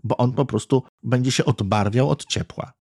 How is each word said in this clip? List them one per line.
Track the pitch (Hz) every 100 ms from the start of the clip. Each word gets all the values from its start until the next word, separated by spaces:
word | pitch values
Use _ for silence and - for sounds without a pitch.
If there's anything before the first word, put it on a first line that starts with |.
bo | 107 -
on | 123
po | 131 131
prostu | 107 - 131 - _
będzie | 120 123 127
się | - -
odbarwiał | 120 98 107 104 113 139
od | 143 -
ciepła. | - 85 - 135 -